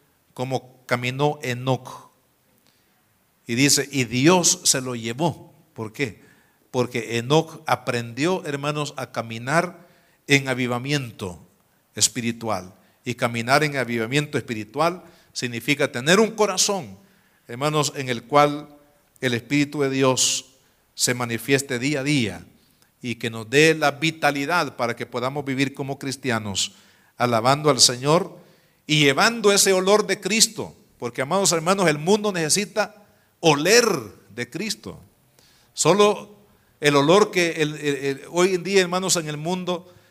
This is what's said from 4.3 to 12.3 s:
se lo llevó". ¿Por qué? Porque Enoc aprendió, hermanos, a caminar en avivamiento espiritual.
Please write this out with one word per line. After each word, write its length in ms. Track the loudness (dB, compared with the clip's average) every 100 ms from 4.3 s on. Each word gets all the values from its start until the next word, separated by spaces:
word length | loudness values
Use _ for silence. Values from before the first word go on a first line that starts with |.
| 4 2 0
se 160 | 0 -2
lo 160 | -4 -6
llevó". 580 | -6 -2 -2 -4 -12 _ _
¿Por 180 | -12 -10
qué? 300 | -6 -6 -6 -20 _ _ _ _
Porque 480 | -2 -2 -4 -4 -4
Enoc 460 | 2 2 2 -6 -4
aprendió, 800 | -2 -2 -4 -6 -4 -2 -2 -4
hermanos, 480 | -6 -4 -4 -6 -8
a 160 | -8
caminar 800 | -8 -8 -8 0 0 0 -6 -20 _ _ _ 2
en 200 | 4 4
avivamiento 960 | -2 -2 -2 -2 -4 -4 -10 -12 -12 -20 _ _ _ _ -2
espiritual. 800 | -2 0 -4